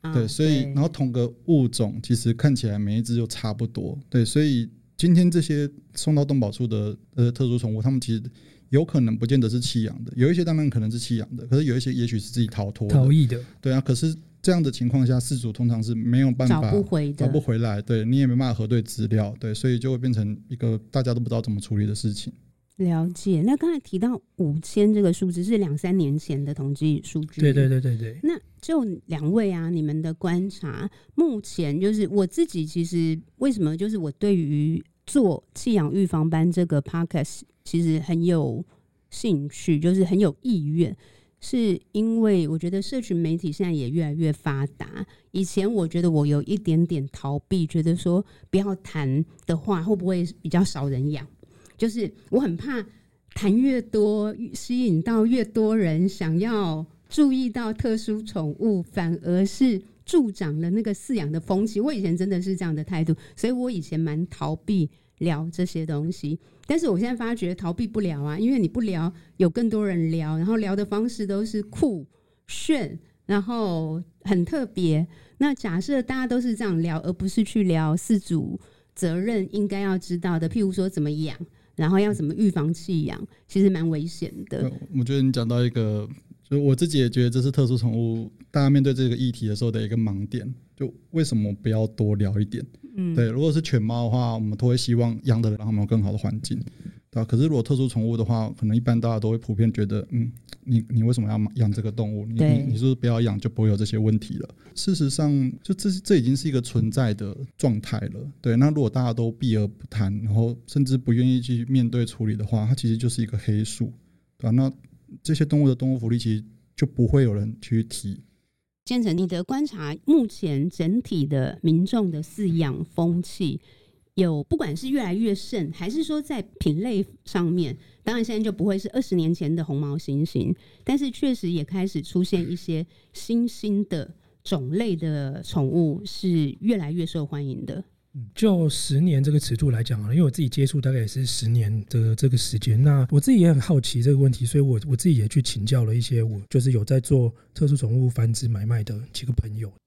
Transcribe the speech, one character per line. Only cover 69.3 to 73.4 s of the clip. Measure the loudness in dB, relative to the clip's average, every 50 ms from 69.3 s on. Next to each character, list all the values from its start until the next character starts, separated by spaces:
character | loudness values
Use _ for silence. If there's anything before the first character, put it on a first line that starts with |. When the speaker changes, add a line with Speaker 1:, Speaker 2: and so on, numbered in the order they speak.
| _
Speaker 1:
有 | _ 0 2
更 | 2 0 -2 0
多 | 0 0 0
人 | 0 0 0 0 0
聊， | 0 -2 -2 -2 -2
然 | -2 0
后 | 0 0
聊 | 0 0 -2 -2
的 | -2 -2
方 | -2 -2 -2 -2
式 | -2 -4 -6 -4
都 | -4 -2 -2 -2
是 | -2 -4 -6 -6
酷、 | -6 -2 -2 0 0 0 -4 -10 -14 _ _ _ _ _ _ _
炫， | -12 -12 -8 -2 0 0 0 0 -6 -8 -14 _ _ _ _ _
然 | -2 -2 0